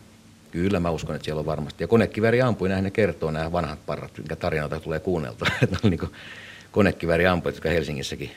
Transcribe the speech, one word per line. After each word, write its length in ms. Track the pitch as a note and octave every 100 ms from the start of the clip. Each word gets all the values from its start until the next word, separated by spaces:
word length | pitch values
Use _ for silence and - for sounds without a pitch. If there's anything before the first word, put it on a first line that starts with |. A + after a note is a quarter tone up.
| - - - - -
kyllä 300 | E2 F#2 G2
mä 100 | E2+
uskon, 240 | D#2 D#2
että 100 | D2+
siellä 160 | - D#2
on 60 | D2+
varmasti. 380 | D#2 D2 -
Ja 40 | E2+
konekivääri 540 | A2+ F#2+ - A2 A#2+
ampui, 260 | B2+ G2+ F#2
näin 160 | F#2+
ne 60 | G2
kertoo, 400 | - G2+ D#2+ D#2+
nämä 220 | D#2 E2
vanhat 260 | F2 D#2+ D2 -
parrat, 320 | D2 - -
minkä 180 | - D#2+
tarinoita 440 | F2 D#2 D2 D#2
tulee 200 | E2 D#2
kuunneltua. 480 | F#2+ F2 C2+ A1 - -
<laughs> 60 |
Että 140 | A2+ F#2+
oli 80 | G#2+
niinku 180 | E2 E2+ - - - - - -
konekivääri 540 | - G2 - E2 E2 F2+
ampujat, 300 | F2+ C#2+ C#2
jotka 120 | D#2+
Helsingissäkin, 600 | E2 D2+ C#2+ C#2 C#2 C#2